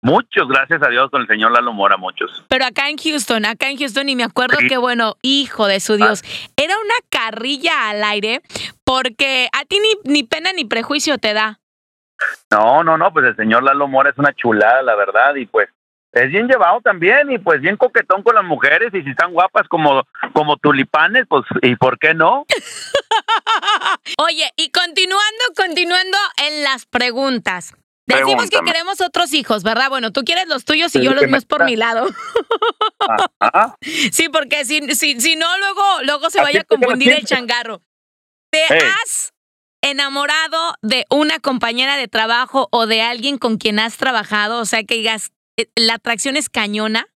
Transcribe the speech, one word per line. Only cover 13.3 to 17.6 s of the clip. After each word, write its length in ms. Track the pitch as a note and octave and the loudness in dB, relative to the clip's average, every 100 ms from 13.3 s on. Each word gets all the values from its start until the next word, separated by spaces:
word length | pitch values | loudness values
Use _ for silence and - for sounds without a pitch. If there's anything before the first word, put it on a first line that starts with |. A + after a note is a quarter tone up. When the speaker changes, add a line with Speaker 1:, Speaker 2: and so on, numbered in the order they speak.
| G#2+ | 2
Speaker 1:
señor 260 | A2 A2+ | 2 4
Lalo 260 | C3+ C#3 C#3+ | 4 2 2
Mora 220 | C3+ C#3 | 2 2
es 60 | C#3 | 2
una 140 | C#3+ | 0
chulada, 480 | C#3 A#2+ A2 G#2+ B2+ | 0 0 4 4 4
la 120 | C3 | 2
verdad, 400 | G#2+ G2 G#2 C3 | 0 0 2 0
y 100 | C#3+ A#2 | 0 -2
pues 220 | A2 G2+ _ _ _ _ | -2 -2 _ _ _ _
es 180 | A#2+ C3 | 0 2
bien 180 | F3 A#3+ | 0 2
llevado 320 | B3+ F3 - | 4 4 2
también, 500 | - F#3 E3+ C4 C#4+ | 0 2 4 4 2
y 60 | B3 | -2
pues 240 | F#3 D3+ | 2 2